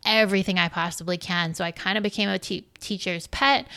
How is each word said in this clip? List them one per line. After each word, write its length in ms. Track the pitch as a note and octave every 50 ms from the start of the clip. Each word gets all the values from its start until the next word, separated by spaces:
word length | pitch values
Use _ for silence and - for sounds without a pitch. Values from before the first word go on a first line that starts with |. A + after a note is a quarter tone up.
| -
everything 540 | - A3 A3 A3 G3 G3 F#3+ F#3+ - F#3+ F3+
I 80 | E3+ E3+
possibly 500 | - E3+ E3 E3+ E3 - E3 E3+ F3+ F3
can." 360 | - - F3+ F3 E3+ E3 E3
So 100 | - F3+
I 80 | E3+ E3+
kinda 280 | - - F#3+ G3 G#3+
became 280 | G#3 G#3 - - G#3 G3+
a 100 | G3 F#3+
te-, 300 | - - G3+ - - _ _ -
teacher's 480 | - - G#3+ F#3 - F#3+ F3 E3+ -
pet. 400 | - - - C#4 C#4 C#4 C4 - - -